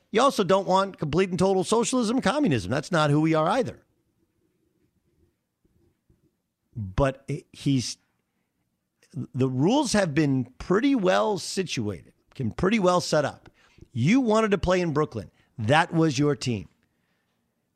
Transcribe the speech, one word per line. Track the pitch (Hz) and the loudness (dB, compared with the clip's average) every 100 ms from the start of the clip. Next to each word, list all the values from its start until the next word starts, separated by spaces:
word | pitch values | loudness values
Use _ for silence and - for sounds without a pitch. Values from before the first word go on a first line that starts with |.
| _ | _
You | 208 | 0
also | 269 262 | 2 2
don't | 180 190 180 | 2 0 2
want | 190 196 - | 0 0 -4
complete | 156 151 196 | -4 0 0
and | 175 | 0
total | 190 190 | 2 2
socialism, | 180 220 220 254 214 247 | 0 0 0 0 0 0
communism. | 190 277 269 123 90 | 0 0 0 0 -2
That's | 135 - | -6 -2
not | 170 151 | 0 2
who | 147 | 2
we | 160 | 2
are | 156 160 | 2 0
either. | 240 160 - _ _ _ _ _ _ _ _ _ _ _ _ _ _ _ _ _ _ _ _ _ _ _ _ _ _ _ _ _ | 0 -2 -8 _ _ _ _ _ _ _ _ _ _ _ _ _ _ _ _ _ _ _ _ _ _ _ _ _ _ _ _ _
But | 120 98 92 135 135 - 139 - | -10 -6 0 0 -2 -8 -10 -12
he's, | - 147 135 110 - _ _ _ _ _ _ _ _ _ _ _ 151 - | -6 0 0 -2 -10 _ _ _ _ _ _ _ _ _ _ _ -12 -10
the | 123 131 | -4 -2
rules | 127 160 277 269 | 0 2 2 0
have | 208 185 | 0 0
been | 139 147 131 120 - | 0 0 0 -4 -8
pretty | - 190 277 | -2 0 2
well | 269 185 196 214 196 | 2 2 2 0 -2
situated, | - - 180 - 104 85 55 _ _ | -6 -6 -6 -6 -6 -8 -14 _ _
been | - 113 | -8 -6
pretty | - 185 226 | -2 0 2
well | 180 180 | 2 2
set | - 156 135 | 0 0 -2
up. | 92 - - _ _ - | -6 -18 -20 _ _ -10
You | 120 135 254 | -4 0 2
wanted | 240 214 220 | 2 2 2
to | 202 | 0
play | 175 185 | 0 0
in | 170 | 0
Brooklyn. | 143 151 110 90 _ _ - | 0 -2 -6 -12 _ _ -6
That | 110 151 175 | 2 2 2
was | 165 160 127 | 2 2 2
your | 147 | 0
team. | 143 127 110 73 _ _ _ _ _ _ _ _ _ _ | 0 -4 -6 -8 _ _ _ _ _ _ _ _ _ _